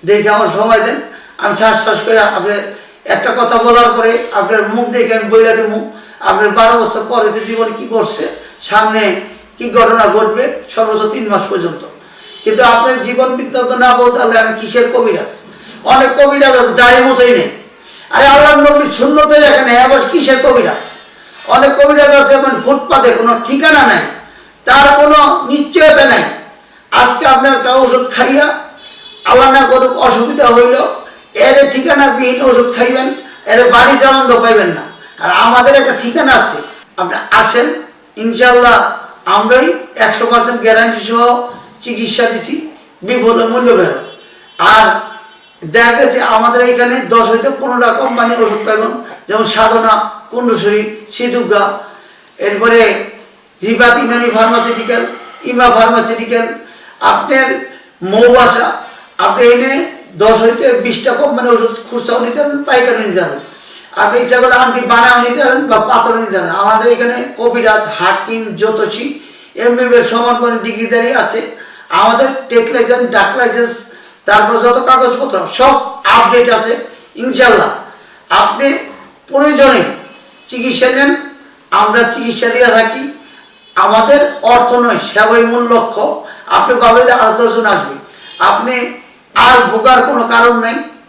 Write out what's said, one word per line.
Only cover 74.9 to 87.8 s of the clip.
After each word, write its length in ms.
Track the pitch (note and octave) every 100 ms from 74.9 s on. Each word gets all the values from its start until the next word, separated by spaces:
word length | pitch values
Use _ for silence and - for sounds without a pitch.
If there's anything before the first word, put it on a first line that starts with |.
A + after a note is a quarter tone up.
| B3+ B3+ B3 C#4 F#3+ -
সব 280 | - C4 C4+ - -
আপডেট 460 | - A3+ A#3 B3 B3
আছে। 260 | A3+ A3 A3+ - - -
ইনশাল্লাহ 540 | - B3 - B3+ G#3 - - - - - - _
আপনি 480 | F#3 G#3+ A3+ C#4 E4+ - - - _ _
প্রয়োজনে 560 | C4+ D4 C#4 C4+ A#3+ - - - - - - -
চিকিৎসা 420 | B3 B3+ A#3 B3+
নেন, 280 | C4 C#4 - - - - _ _
আমরা 320 | F#3 - A#3+
চিকিৎসা 460 | A#3 B3+ A3+ - A#3+
দিয়ে 180 | B3 B3
থাকি। 520 | A3+ A3 C4 C4+ - - - - _ _
আমাদের 640 | - F#3+ A3 A3+ C#4+ D4 -
অর্থ 300 | A3+ B3 B3
নয়, 260 | B3 A#3+ - -
সেবাই 300 | G#3 G#3+ A#3
মূল 300 | A3+ A#3+ A#3+
লক্ষ্য। 520 | A#3 A3+ - - - - - -
আপনি 280 | - -
ভালো 280 | A#3+ A#3+ A#3
হলে 100 | B3
আরো 320 | B3 A3 A3
দশজন 220 | A#3 A3+ G#3+
আসবে, 280 | F#3+